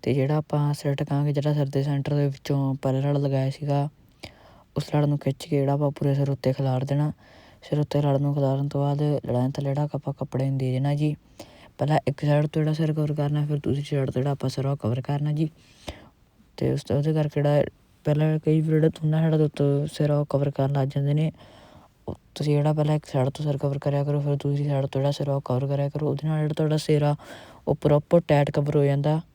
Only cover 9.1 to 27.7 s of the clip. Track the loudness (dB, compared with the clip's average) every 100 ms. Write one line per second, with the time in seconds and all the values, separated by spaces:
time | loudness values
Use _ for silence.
9.1 | 0 0 0 0 -2 -2 -2 -2 -4 -6
10.1 | -6 -4 -2 -2 0 0 0 0 0 0
11.1 | -2 _ -20 -20 -20 -20 _ 0 2 0
12.1 | -2 2 2 2 0 -2 0 0 0 -2
13.1 | 0 0 0 -2 -2 -2 -4 -2 -2 -2
14.1 | -2 -2 -2 -4 -2 -2 -2 -2 -2 -2
15.1 | -2 -2 0 -2 -4 -20 -18 -16 -16 -20
16.1 | _ _ _ _ -4 -2 -2 -2 0 2
17.1 | 0 0 0 2 2 2 _ _ _ -2
18.1 | 2 2 2 2 2 4 4 2 2 0
19.1 | 2 2 4 2 2 2 2 -2 -2 0
20.1 | 0 0 0 0 0 0 0 -2 0 0
21.1 | 0 0 -4 -20 -20 -20 -20 -20 _ -14
22.1 | -14 _ -6 0 2 2 2 2 0 -2
23.1 | -2 -2 -2 -2 -2 -2 -2 -2 -2 0
24.1 | 0 0 -2 0 -2 0 0 -2 0 0
25.1 | -2 -2 -4 -2 -2 0 -2 -2 -2 -2
26.1 | -2 -2 0 -2 0 0 0 2 2 2
27.1 | 0 -6 -20 -20 -10 -4